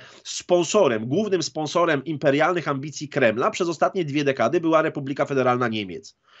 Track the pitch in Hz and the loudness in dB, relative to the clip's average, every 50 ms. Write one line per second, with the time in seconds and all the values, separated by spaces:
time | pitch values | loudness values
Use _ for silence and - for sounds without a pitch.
0 | - - - - - - - - - - 180 175 170 - - 208 190 135 117 107 | -2 -16 -20 -20 -14 -12 -12 -8 -2 2 2 2 2 4 4 4 4 4 2 0
1 | 113 123 139 190 220 208 190 175 156 - - 156 156 147 - 175 175 165 156 139 | -2 -2 -2 -2 0 0 0 -2 -2 -4 -6 -6 -6 -2 0 0 2 2 2 0
2 | 131 165 160 143 160 147 135 143 156 170 185 175 - 156 143 135 135 156 143 - | -2 -4 -6 0 2 2 4 4 4 2 0 0 -2 -4 -4 -4 -6 -10 -10 -12
3 | 151 143 - 147 131 110 104 113 151 214 214 - 190 170 165 - 180 - - 190 | -10 -6 0 2 2 2 2 2 0 -2 -2 -2 -4 -4 -2 0 0 0 0 -2
4 | 170 147 135 151 147 139 131 - 113 120 147 180 160 160 160 156 156 156 - 156 | -4 -2 -2 0 0 0 2 2 2 2 2 0 2 2 2 2 2 0 -2 -6
5 | 139 135 143 - 143 131 143 135 123 123 123 123 127 117 113 107 104 92 85 - | -6 -6 -4 -4 -2 -2 0 0 2 2 2 2 0 -2 -2 -4 -6 -8 -10 -14
6 | - - - _ _ _ _ - | -14 -18 -20 _ _ _ _ -20